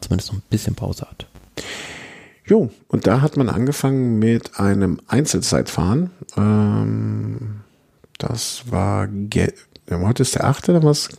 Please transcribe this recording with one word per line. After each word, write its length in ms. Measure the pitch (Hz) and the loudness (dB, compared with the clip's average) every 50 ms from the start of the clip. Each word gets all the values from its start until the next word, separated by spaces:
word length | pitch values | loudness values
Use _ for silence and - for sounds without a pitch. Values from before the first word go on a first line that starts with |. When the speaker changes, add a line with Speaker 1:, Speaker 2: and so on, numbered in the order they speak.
Speaker 1:
zumindest 300 | - - 95 87 - - | -2 -4 -4 -4 -2 -6
noch 80 | 101 95 | -10 -10
ein 40 | - - | -6 -4
bisschen 260 | 107 107 - 98 90 | -4 -2 -2 -4 -6
Pause 320 | - 104 95 92 - - - | -4 -6 -6 -6 -8 -10 -16
hat. 180 | - - - _ _ - - _ - - - - - - - - - - - - - - - - - _ _ | -16 -18 -18 _ _ -20 -20 _ -16 -14 -12 -12 -12 -14 -14 -16 -16 -16 -18 -20 -20 -20 -20 -20 -20 _ _
Speaker 2:
Jo, 260 | - 104 113 147 104 - _ _ - | 4 4 4 4 0 -4 _ _ -2
und 180 | - - - | -2 2 2
da 140 | - 107 131 | 4 4 4
hat 160 | 143 151 - | 2 2 2
man 100 | 143 131 | 0 0
angefangen 720 | 98 71 95 123 139 143 - - 135 135 131 127 120 113 107 | 0 0 0 0 0 -2 0 0 0 2 2 2 2 2 2
mit 400 | 110 113 117 113 - - - - | 4 4 2 2 -2 -6 -6 0
einem 400 | 101 101 98 101 95 90 82 - - | 0 2 2 2 2 0 0 -2 -4
Einzelzeitfahren. 1040 | - - 127 156 - - - - - - 64 - - - - 82 92 113 156 185 180 - - - - - | -2 0 0 0 2 0 -2 0 0 0 0 0 0 -2 -2 0 2 2 0 0 -2 -6 -14 -18 -8 -2
Ähm, 1300 | - 104 104 107 107 104 104 104 107 107 107 110 107 107 107 107 107 107 107 107 113 113 107 104 104 - _ _ _ _ _ _ _ _ _ _ | 0 2 4 4 4 4 2 2 0 0 0 -2 -2 -2 -2 -4 -4 -4 -6 -6 -8 -8 -10 -10 -12 -16 _ _ _ _ _ _ _ _ _ _
das 460 | - - - 117 113 - - - - 127 120 | -8 -6 -6 -4 -6 -6 -8 -10 -10 -10 -4
war 380 | 98 92 95 101 101 101 101 | -2 0 0 0 0 0 -2
ge-, 460 | 101 101 98 101 104 - - 90 - - - - _ _ - _ - | -4 -4 -6 -6 -2 0 0 0 0 -2 -6 -20 _ _ -20 _ -6
ja, 100 | 90 85 | -4 0
heute 220 | 90 104 120 - 127 | 0 0 2 2 0
ist 120 | - - | 0 0
der 80 | - - | 0 2
achte, 300 | - 139 - - - 175 | 0 0 2 2 2 4
dann 100 | 170 156 | 6 6
war's 240 | 147 147 - - - - | 4 4 2 -2 -8 -12